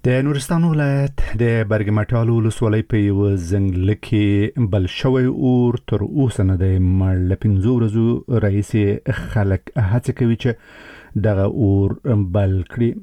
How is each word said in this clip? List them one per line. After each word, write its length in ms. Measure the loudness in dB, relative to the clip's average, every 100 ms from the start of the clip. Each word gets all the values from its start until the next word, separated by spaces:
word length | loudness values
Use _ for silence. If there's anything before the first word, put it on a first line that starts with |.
| 0
د 140 | 0 0
نورستان 360 | -2 -2 0
ولایت 580 | 0 2 0 0 -2 0 -2 0
د 20 | 0 0 0
برګ 180 | 0 0 0
مټال 320 | 0 0 2
ولسوالۍ 500 | 2 0 0 0 0 0
په 80 | 0
یوه 320 | 2 2 0 0 -2
ځنګله 480 | 0 0 0 0 -2
کې 640 | -2 0 2 2 0 -2 0
بل 120 | 0 -2
شوی 300 | -2 0 2 0 0 0
اور 300 | 2 2 -2 -4
تر 120 | -4 -2
اوسه 400 | -2 -2 0 0
نه 60 | 0
دی 80 | 0 2
مړ. 400 | 2 2 2 0 0
له 40 | 0
پنځو 320 | 0 2 2 0
ورځو 280 | 0 0 0 0 -2 0
راهیسې 400 | 0 0 0 0 0 0 -4 -6 -4
خلک 280 | -2 0 -2 -4 -2
هڅه 400 | 0 0 -2 -2
کوي 180 | 0 0
چې 80 | -2 -4 -12 -20 -20 -20 -8 -2 0
دغه 180 | 2 0 2 2
اور 320 | 2 0 -2 -2 0 0 0
بل 180 | 0 0 -4
کړي. 180 | -2 -2 -2